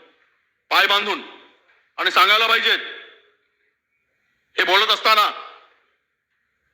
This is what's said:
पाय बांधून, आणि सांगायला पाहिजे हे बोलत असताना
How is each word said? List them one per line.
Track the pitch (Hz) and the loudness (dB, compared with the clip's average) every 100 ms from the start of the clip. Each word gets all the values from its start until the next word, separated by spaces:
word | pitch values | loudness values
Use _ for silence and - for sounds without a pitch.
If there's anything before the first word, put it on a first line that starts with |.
| _ _ _ _ _ _ - | _ _ _ _ _ _ -4
पाय | 165 190 | 0 2
बांधून, | 202 208 160 - - - _ _ _ _ - | 0 -2 -8 -10 -20 -20 _ _ _ _ -6
आणि | 180 | -2
सांगायला | 185 190 214 226 | 2 4 4 2
पाहिजे | 226 220 185 - - - - _ _ _ _ _ _ _ _ _ _ _ _ _ - | 0 0 -2 -6 -16 -20 -20 _ _ _ _ _ _ _ _ _ _ _ _ _ -4
हे | |
बोलत | 185 190 220 | 0 2 2
असताना | 202 220 214 208 - - - _ _ _ _ _ _ _ _ _ _ _ | 0 2 2 2 -2 -16 -20 _ _ _ _ _ _ _ _ _ _ _